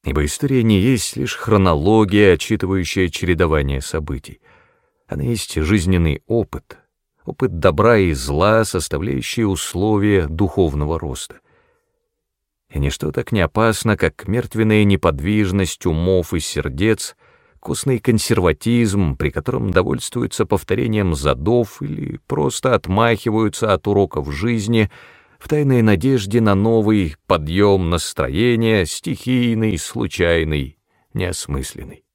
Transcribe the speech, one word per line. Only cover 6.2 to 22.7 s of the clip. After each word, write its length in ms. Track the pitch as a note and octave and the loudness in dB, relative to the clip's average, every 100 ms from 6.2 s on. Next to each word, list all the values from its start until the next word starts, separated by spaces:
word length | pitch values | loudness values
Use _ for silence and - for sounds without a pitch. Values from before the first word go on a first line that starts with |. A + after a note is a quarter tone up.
| _ | _
опыт, 520 | A2+ G2+ D2+ _ - _ _ _ _ | -2 -2 -10 _ -20 _ _ _ _
опыт 340 | - - C3 F2 | -14 -4 -2 2
добра 380 | F2+ D2+ G#2+ A2+ | 0 4 4 4
и 160 | F#2 | 2
зла, 520 | C#2+ B1+ C#2+ G2 A2 | 0 -2 0 2 2
составляющий 800 | A2 F#2 - D2 F#2+ C2+ - - | 0 -4 -4 -6 -4 -6 -6 -2
условия 800 | G#2+ F2+ - F2 G#2 G#2+ G#2 G2+ D#2 | -2 -2 -4 -2 0 2 2 2 0
духовного 720 | D#2+ G2 - E2+ C#2+ D2 D#2+ | 0 0 2 0 0 -2 -4
роста. 420 | D#2+ B1+ - - _ _ _ _ _ _ _ _ _ _ _ _ _ | -6 -10 -14 -18 _ _ _ _ _ _ _ _ _ _ _ _ _
И 80 | D2 | -4
ничто 340 | C#2 - D2+ | -4 -2 -4
так 200 | D2 - | -4 -2
не 80 | G#2+ | 0
опасно, 560 | E2 G#2+ A2+ G#2+ A2+ G2+ | 0 2 0 0 0 0
как 320 | D#2 - - | 0 -2 -4
мертвенная 560 | A2+ - A2 A2 G#2+ | -4 -4 -2 2 4
неподвижность 1040 | G#2 F#2 E2+ C#2+ D#2 G#2+ G2 G2 F2+ - F2+ | 4 4 2 0 -2 0 0 0 -2 -2 -2
умов 480 | D#2+ F2 F#2+ E2+ | 0 2 0 0
и 60 | E2+ | -6
сердец, 760 | - - C#2+ C2+ G#2+ G#2+ - - _ _ _ _ | -4 -6 -6 -2 0 0 -4 -16 _ _ _ _
костный 380 | - - C#3 B2 | -8 -4 -2 0
консерватизм, 1160 | - A2 - A2+ F2+ D2 A2+ A#2+ A2+ G2+ E2+ C2 | 0 0 2 2 2 0 0 2 2 2 0 0
при 140 | D2 | -4
котором 400 | D2 D2 - G#2+ | -4 -4 -4 0
довольствуются 720 | F#2 F#2 - - B2 A#2 - | 0 0 -4 -4 -6 -6 -4
повторением 680 | G#2+ G#2 - G2+ A#2+ G#2+ F#2+ | -2 -2 -2 -2 0 0 0
задов 680 | D2 C#2+ B1+ E2 A#2+ A2 - | 0 -2 0 0 0 0 -8
или 380 | C#3+ - C#3 - _ | -10 -8 -10 -12 _
просто 480 | D3 C#3+ - C3+ | -2 -2 -2 0